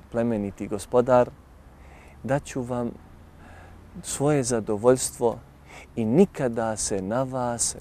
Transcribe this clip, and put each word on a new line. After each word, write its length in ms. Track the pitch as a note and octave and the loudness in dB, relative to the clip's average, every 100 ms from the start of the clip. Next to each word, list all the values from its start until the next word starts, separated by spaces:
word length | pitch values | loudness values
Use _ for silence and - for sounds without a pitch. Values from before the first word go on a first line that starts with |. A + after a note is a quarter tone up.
| - | -4
plemeniti 580 | A#2 A#2 A2+ G2+ F#2+ G2+ | -2 0 0 -4 -6 -8
gospodar: 640 | G2+ - B2 B2 B2+ B2 - - - - - - - - - | -8 0 2 6 4 4 0 -20 -20 -20 -20 -20 -20 -20 -14
"Daću 400 | A#2 C#3 - - | -4 -4 -4 -8
vam 280 | A#2+ B2 A#2+ - - - - - - - - - - - | -6 -4 -4 -8 -18 -20 -20 -20 -20 -20 -20 -20 -20 -16
svoje 400 | - - C#3 D3+ | -10 -2 0 0
zadovoljstvo 960 | A#2+ A#2+ G2+ G#2+ A#2 C3 - - A#2+ A2 - - - - - - | 0 -2 -2 2 6 6 2 -2 -2 -2 -8 -20 -20 -20 -12 -4
i 80 | |
nikada 720 | A2 C3 G3 - C3+ A#2 A2+ G#2+ | 2 4 4 2 -4 -2 -4 -4
se 260 | - G2+ | -4 -4
na 200 | F#2+ A#2 | -2 -4
vas 540 | C3+ C3 B2 A#2 - - | -4 -4 -4 -2 -4 -6